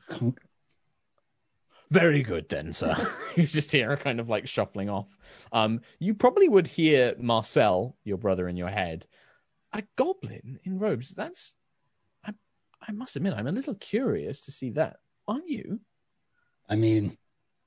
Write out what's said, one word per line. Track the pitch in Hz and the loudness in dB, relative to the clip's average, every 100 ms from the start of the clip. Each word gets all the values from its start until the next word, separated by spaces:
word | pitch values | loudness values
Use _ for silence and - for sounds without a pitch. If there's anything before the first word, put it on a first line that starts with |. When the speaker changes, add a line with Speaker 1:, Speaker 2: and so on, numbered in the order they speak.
| - | -10
Speaker 1:
conk. | 127 120 - _ _ _ _ _ _ _ _ _ _ _ _ _ _ _ | -4 -4 -4 _ _ _ _ _ _ _ _ _ _ _ _ _ _ _
Speaker 2:
Very | 151 170 147 | 4 6 4
good | 120 82 80 | 0 -4 -4
then, | 76 78 | -8 -6
sir. | - 80 80 - - | -4 -2 -2 -4 -8
<laughs> | - - | -4 0
You | 160 | 2
just | 151 143 | 0 0
hear | 139 113 | 2 2
her | 139 | -2
kind | - 117 | -2 -4
of, | 117 | -2
like, | 107 123 | -4 -2
shuffling | - 101 - 98 | -2 -2 -4 -4
off. | 101 98 _ - - - | -4 -6 _ -20 -20 -4
Um, | 113 107 117 - _ | 0 0 0 -6 _
you | 170 | -4
probably | 214 254 403 392 | 2 4 6 6
would | 202 160 | 6 4
hear | - 160 143 123 - | 2 4 6 4 2
Marcel, | 123 117 110 - 110 92 117 - | 0 0 2 4 4 4 0 -8
your | - 95 | -6 -2
brother, | 101 92 90 | 0 0 -2
in | 87 | -4
your | 87 | -4
head. | 101 90 82 - _ _ _ _ _ _ | -4 -4 -6 -12 _ _ _ _ _ _
"A | 220 220 | -12 -8
goblin | - 294 381 - - - 131 | -2 -2 -2 -8 -14 -16 -14
in | - 190 | -10 -4
robes? | 208 127 127 | -2 -4 -6
That's, | - 269 359 - - _ _ _ _ _ _ | -10 -12 -10 -14 -16 _ _ _ _ _ _
I, | - 214 _ _ _ _ | -16 -16 _ _ _ _
I | - | -12
must | 208 254 | -10 -8
admit, | - 185 | -4 -4
I'm | 117 113 | -2 -4
a | |
little | 196 277 202 | -4 -6 -10
curious | - 214 262 98 73 123 - | -4 -2 0 -2 -4 -8 -12
to | |
see | - 131 | -10 -6
that. | 110 151 - _ _ - | -2 -4 -4 _ _ -6
Aren't | 233 349 | -6 -6
you?" | 277 - 220 - _ _ _ _ _ _ _ - | -8 -6 -10 -10 _ _ _ _ _ _ _ -4
Speaker 1:
I | |
mean, | 107 110 110 101 - _ _ _ _ | 2 4 4 0 -6 _ _ _ _